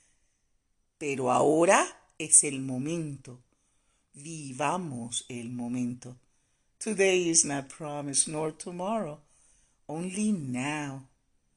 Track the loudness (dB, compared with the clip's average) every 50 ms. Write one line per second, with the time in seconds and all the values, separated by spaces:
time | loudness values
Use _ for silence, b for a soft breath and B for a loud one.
0 | b b b b b b b b _ _ _ _ _ _ _ _ _ _ _ -6
1 | -4 -4 -2 0 2 2 4 6 6 6 6 6 6 8 6 6 4 2 -4 -14
2 | _ _ _ -10 2 6 6 6 6 4 0 -4 -4 -4 -4 -4 -2 -2 -2 -4
3 | -4 -6 -8 -10 -14 -16 -18 -18 _ _ _ _ _ _ _ _ _ _ _ _
4 | _ _ -20 -16 -14 -12 -10 -10 -10 -8 -4 -2 0 0 0 -2 -4 -6 -6 -8
5 | -8 -6 -8 -8 -8 -8 -10 -10 -8 -8 -8 -6 -6 -4 -4 -2 -2 -4 -6 -8
6 | -12 -16 -18 -20 _ _ _ _ _ _ _ _ _ _ _ -8 -6 -2 2 4
7 | 4 4 4 4 4 4 4 4 4 4 0 -4 -6 -8 -12 -12 -10 -8 -6 -6
8 | -6 -2 0 0 0 0 -2 -2 -2 -4 -4 -8 -12 -10 -8 -6 -4 -2 -2 -4
9 | -4 -6 -10 -14 b b b b b b b b b b b b b -8 -6 -6
10 | -6 -4 -2 -2 0 0 0 0 -2 -4 -4 -4 -2 -2 -4 -4 -6 -6 -8 -10
11 | -14 -18 _ _ _ _ _ _ _ _ _